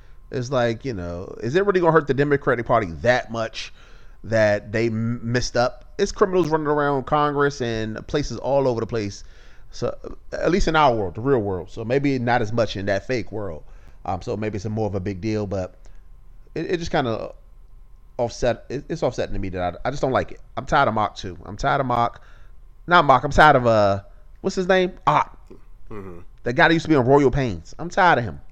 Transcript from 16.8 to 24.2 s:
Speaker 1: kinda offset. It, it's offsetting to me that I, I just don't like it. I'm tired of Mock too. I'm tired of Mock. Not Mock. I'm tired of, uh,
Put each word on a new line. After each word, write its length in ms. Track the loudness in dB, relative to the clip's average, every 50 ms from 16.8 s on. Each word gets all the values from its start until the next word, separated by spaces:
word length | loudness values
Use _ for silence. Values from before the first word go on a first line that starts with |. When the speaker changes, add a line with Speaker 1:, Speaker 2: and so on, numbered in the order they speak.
| -4 -2 -2
Speaker 1:
kinda 420 | 0 0 0 -2 -4 -6 -10 -14 -18 -20 -20 -20 -20 -20 -20 -20 -20 -20 -20 -20 -20 -20 -14 -6
offset. 500 | -4 -4 -4 -4 -2 0 0 0 -2 -6 -10
It, 160 | -10 -10 -8 -8
it's 140 | -6 -2 -2
offsetting 300 | -2 -2 -2 -4 -4 -4
to 60 | -4
me 80 | -4 -4
that 260 | -4 -4 -4 -4 -4 -4 -6
I, 40 | -6
I 20 |
just 100 | -2 -2
don't 120 | -2 0 0
like 180 | 0 0 -2
it. 100 | -6 -14 -16 -12 -12
I'm 80 | -10 -4
tired 220 | 0 2 2 2
of 80 | 2 2
Mock 220 | 0 -2 -2 -4
too. 200 | -8 -12 -12 -12 -12 -14
I'm 120 | -14 -8
tired 240 | -4 -2 0 0 0
of 60 | 0
Mock. 360 | 0 0 0 0 0 -2 -8 -16 -20 -20 -20 -20 -20 -20 -20 -20 -20 -20 -16 0
Not 180 | 4 4 6 6
Mock. 200 | 6 6 4 4
I'm 80 | 2 6
tired 240 | 8 8 8 8
of, 100 | 6 6
uh, 360 | 6 6 6 6 4 4 0 -2 -8 -18 -20